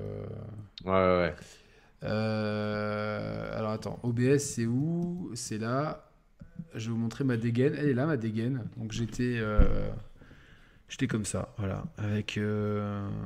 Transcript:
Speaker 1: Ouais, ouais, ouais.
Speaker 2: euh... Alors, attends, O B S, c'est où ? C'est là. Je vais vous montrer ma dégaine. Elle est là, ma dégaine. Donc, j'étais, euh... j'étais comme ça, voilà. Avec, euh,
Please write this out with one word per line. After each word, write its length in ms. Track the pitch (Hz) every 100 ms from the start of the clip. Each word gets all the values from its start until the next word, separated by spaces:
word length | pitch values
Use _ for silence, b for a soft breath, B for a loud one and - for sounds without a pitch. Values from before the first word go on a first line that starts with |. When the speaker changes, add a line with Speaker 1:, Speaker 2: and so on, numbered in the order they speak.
| 104 101 101 104 - - - -
Speaker 1:
Ouais, 80 | 92
ouais, 260 | 95 92 90
ouais. 160 | 85 80 B B B B B B
Speaker 2:
euh... 1500 | - 107 110 107 107 107 107 107 107 104 107 104 107 107 110 110
Alors, 140 | 110
attends, 260 | 107 107 107
O 80 | 120
B 80 | 117
S, 340 | 127 139 117
c'est 120 | - 113
où ? 680 | 123 156 170 175 180 175
C'est 240 | 120 - 107
là. 500 | 110 131 151 - - _ _ - - - - 123
Je 100 | 113
vais 60 |
vous 60 | 113
montrer 260 | 113 -
ma 120 | 139 117
dégaine. 380 | 117 117 135 151
Elle 120 | 147
est 60 |
là, 120 | 120 151
ma 100 | 143
dégaine. 480 | 110 107 117 135 107 -
Donc, 160 | 110
j'étais, 420 | 107 110 - 123 120
euh... 500 | 107 107 104 104 104 107 - - b b b b b b b
j'étais 200 | - 127
comme 160 | 113
ça, 280 | 101 95 98 -
voilà. 240 | 98 101 160 -
Avec, 420 | 104 107 107 -
euh, 640 | 104 104 104 104 104 101 101 104